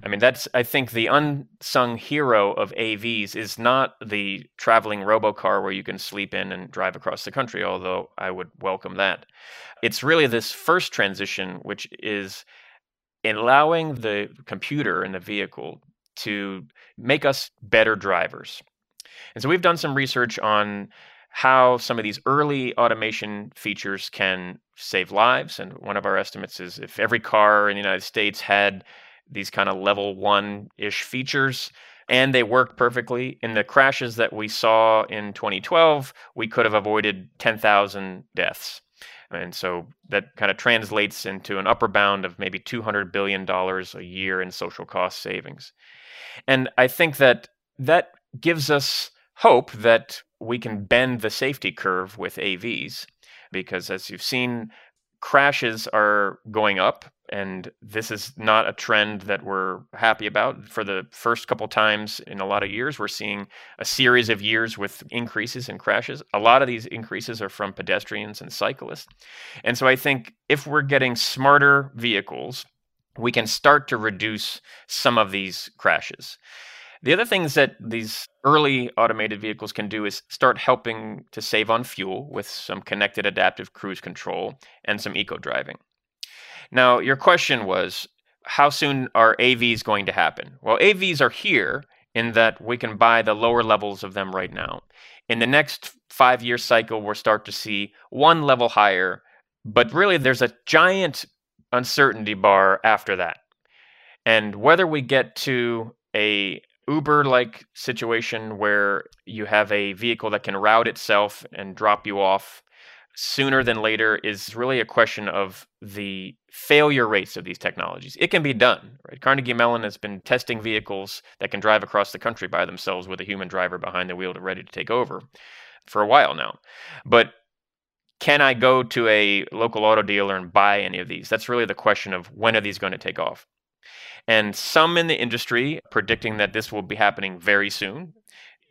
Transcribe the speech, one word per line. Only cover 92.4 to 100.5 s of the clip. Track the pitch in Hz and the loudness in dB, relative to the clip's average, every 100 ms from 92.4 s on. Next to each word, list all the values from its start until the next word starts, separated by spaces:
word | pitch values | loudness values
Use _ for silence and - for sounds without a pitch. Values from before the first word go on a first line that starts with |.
| 113 - | 4 2
we | 110 120 | -6 -6
can | 120 107 | -6 4
buy | 113 117 | 6 6
the | 110 | 4
lower | 107 117 120 | 2 2 2
levels | 110 107 104 98 | 4 2 0 -8
of | 98 | -8
them | 98 95 | -6 -4
right | 95 92 | -4 -6
now. | - - - - _ - - - | -8 -10 -10 -16 _ -20 -18 -4
In | 113 | 0
the | 117 | 4
next | 143 151 - - - _ | 4 2 -4 -16 -20 _
five-year | - 127 127 120 120 | 4 6 6 0 -4
cycle, | - 117 113 113 | 2 2 2 -4
we'll | 101 107 | -4 -2
start | - 107 - | 0 0 -2
to | |
see | - 110 101 101 _ _ | -12 -6 -6 -6 _ _
one | 123 151 165 | 4 4 6
level | 143 127 117 | 4 2 4
higher, | - 104 95 92 95 _ _ _ _ | 6 6 4 0 -4 _ _ _ _
but | 110 107 113 | 0 2 4
really | 143 202 175 | 4 2 4
there's | 135 127 | 2 2
a | 123 | 0